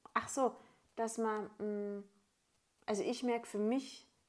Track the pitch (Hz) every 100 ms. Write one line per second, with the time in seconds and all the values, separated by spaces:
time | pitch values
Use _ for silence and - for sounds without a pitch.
0 | - 226 - 269 254 - - - _ -
1 | 226 226 220 214 208 - 208 208 202 202
2 | 202 _ _ _ _ _ _ _ - 208
3 | - 247 247 233 233 208 214 262 262 -
4 | - _